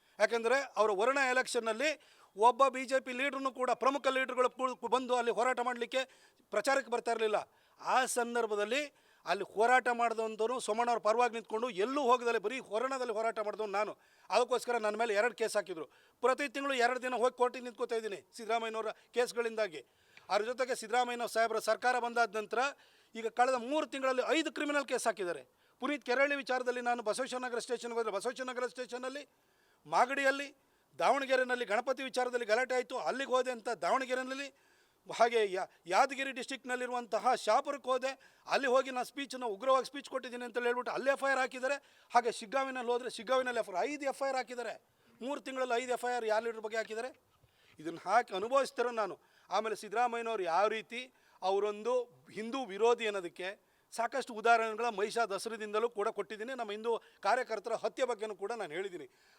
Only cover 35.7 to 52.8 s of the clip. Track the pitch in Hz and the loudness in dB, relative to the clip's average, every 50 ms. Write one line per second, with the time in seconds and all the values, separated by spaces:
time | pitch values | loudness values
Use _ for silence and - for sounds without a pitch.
35.7 | _ _ _ 165 175 202 262 269 269 247 277 269 254 254 233 - 269 247 - 247 | _ _ _ 2 4 4 4 4 2 -4 -4 -4 -4 -6 -6 -6 -8 -8 -6 -6
36.7 | 254 254 247 240 247 247 240 208 - 208 185 247 262 208 - - 214 262 285 294 | -4 -4 -4 -4 -4 -6 -6 -2 -4 0 2 2 2 2 2 4 2 2 2 0
37.7 | 285 277 - 247 262 254 247 262 269 - - - _ _ _ - 165 214 269 269 | -8 -6 -2 -2 -2 0 0 -4 -6 -6 -16 -20 _ _ _ -2 0 0 2 4
38.7 | 240 262 269 269 254 247 240 - - 294 277 247 - 254 254 233 196 196 240 262 | 4 4 2 2 -4 -6 -6 -6 -8 -10 -10 -8 -8 -8 -6 -6 -6 -4 2 4
39.7 | 262 262 240 - - 285 - - - 262 254 254 233 247 247 240 214 247 240 240 | 4 4 2 0 -8 -12 -12 -6 -6 -6 -6 -6 -10 -8 -10 -4 -4 0 2 2
40.7 | 240 247 240 233 175 160 233 269 277 - 262 269 269 262 262 254 254 254 247 262 | 2 2 0 -2 -2 0 2 2 2 2 2 2 2 2 2 -2 -2 -4 -2 -2
41.7 | 285 277 - _ _ _ _ _ - 240 233 240 - - 233 202 196 269 269 269 | -2 -2 -6 _ _ _ _ _ 2 2 2 2 -4 -4 -8 -4 -2 -2 -2 -2
42.7 | 262 254 240 233 240 240 254 233 - - 226 190 254 254 262 247 240 226 214 208 | -4 -6 -2 -2 -2 -2 -2 -6 -10 -10 -4 0 0 0 0 0 -2 -2 -2 -2
43.7 | 190 175 196 269 294 285 285 269 254 - 277 269 269 262 247 208 247 240 233 220 | -2 -2 -2 -2 -2 -4 -4 -4 -4 -2 -4 -2 -2 -4 -4 -6 -8 -8 -8 -8
44.7 | 175 - _ _ _ _ _ _ _ _ 226 254 285 277 - 277 262 262 262 254 | -10 -12 _ _ _ _ _ _ _ _ -8 -6 -6 -6 -8 -8 -4 -4 -2 0
45.7 | 240 233 254 247 247 233 247 247 247 240 233 214 214 214 233 233 226 220 214 214 | 0 0 0 0 -4 -2 -2 -2 -2 -2 0 2 0 0 0 -2 -8 -6 -10 -6
46.7 | 214 226 220 214 220 220 240 262 - _ _ _ _ _ _ _ _ _ _ _ | -4 -4 -4 -4 -6 -8 -8 -8 -10 _ _ _ _ _ _ _ _ _ _ _
47.7 | - - 156 165 165 160 - 175 196 233 240 - 208 185 196 233 262 277 262 - | -20 -10 -10 -10 -10 -8 -2 4 4 4 4 4 -4 -4 -2 2 2 2 2 0
48.7 | - - 240 247 240 226 208 185 151 - _ _ _ _ _ _ 175 196 220 220 | -2 -2 -2 -2 0 -2 -2 -4 -4 -10 _ _ _ _ _ _ -2 -2 0 0
49.7 | 214 - - 208 180 226 247 240 233 233 233 226 226 208 185 165 160 175 202 220 | -6 -6 -8 -4 0 2 2 2 0 -2 -4 -4 -2 -2 -2 2 4 4 4 4
50.7 | 214 220 208 - 233 240 254 262 _ _ _ _ _ _ - 185 196 202 202 208 | 2 -2 -6 -8 -10 -10 -10 -12 _ _ _ _ _ _ -2 0 2 2 2 0
51.7 | 208 208 214 233 247 254 240 240 - - _ - 127 175 214 226 247 277 262 202 | -2 -4 -2 0 0 0 0 -2 -10 -20 _ -14 -10 -8 -8 -4 -4 -6 -6 -6
52.7 | 190 202 | -2 2